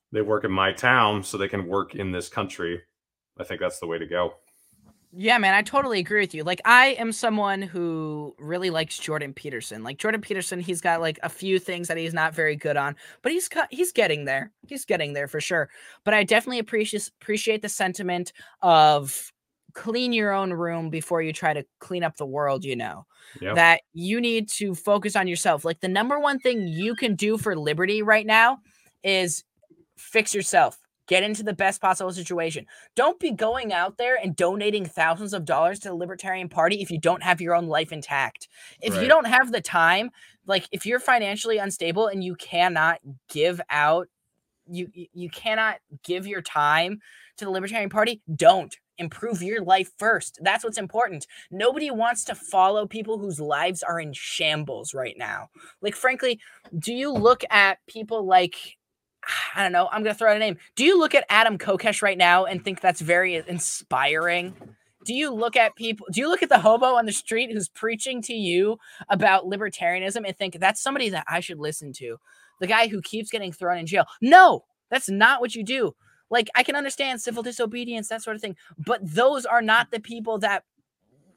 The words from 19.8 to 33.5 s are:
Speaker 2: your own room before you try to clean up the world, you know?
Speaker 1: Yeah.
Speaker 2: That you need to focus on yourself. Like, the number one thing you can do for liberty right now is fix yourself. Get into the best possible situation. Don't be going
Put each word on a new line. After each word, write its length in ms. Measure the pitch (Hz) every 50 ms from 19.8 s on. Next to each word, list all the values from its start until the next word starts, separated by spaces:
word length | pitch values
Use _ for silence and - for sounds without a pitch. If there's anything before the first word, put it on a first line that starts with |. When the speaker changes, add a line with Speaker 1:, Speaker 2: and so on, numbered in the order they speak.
| - 226 220 247 254 247 233
Speaker 2:
your 180 | 220 214 202
own 220 | 196 196 190 185 175
room 360 | 165 170 170 170 165 165 156
before 320 | 156 160 147 - 175 165
you 120 | 160 156 156
try 200 | - 175 156 147
to 120 | 147 139 _ _ -
clean 240 | - - 180 175 170
up 100 | 156 -
the 100 | - 147
world, 380 | 135 131 147 147 139 135 131 -
you 140 | 135 127
know? 280 | 120 117 98 76 95 - _ _ _ - - - -
Speaker 1:
Yeah. 120 | - - -
Speaker 2:
That 280 | 170 165 165 165 - - _ -
you 280 | 165 175 190 220 240
need 260 | 240 233 226 226 214 208
to 220 | - - 208 196 175
focus 420 | - - 208 202 202 196 208 196
on 100 | 202 185
yourself. 380 | 180 170 - - 190 156 143 -
Like, 160 | 165 165 -
the 80 | - 185
number 300 | 185 196 226 254 285 294
one 200 | 294 285 285 262
thing 280 | - 254 240 220 190 170
you 260 | 160 170 196 226 233
can 200 | - 269 226 196
do 220 | - 202 214 220
for 200 | 214 - 214 180
liberty 440 | 156 147 151 151 160 185 196 214 214
right 240 | 208 220 214 220 208
now 340 | 220 220 226 226 240 269 254 _ _ _ _ _ _ _ _ -
is 400 | 196 196 185 180 170 - - - _ _ _ _ _ _ _ _ _ _
fix 360 | - - - - 220 214 - -
yourself. 440 | 202 185 - 202 175 147 117 - - _ _ _ _ _
Get 160 | - 180 185 196
into 200 | 214 214 208 214
the 100 | 214 185
best 280 | 202 196 196 196 -
possible 300 | - 190 180 - 190 185 175
situation. 520 | 180 170 - 180 170 165 165 156 - - - - - - _ -
Don't 240 | 233 262 320 370 -
be 120 | 359 302
going 420 | 214 - 226 220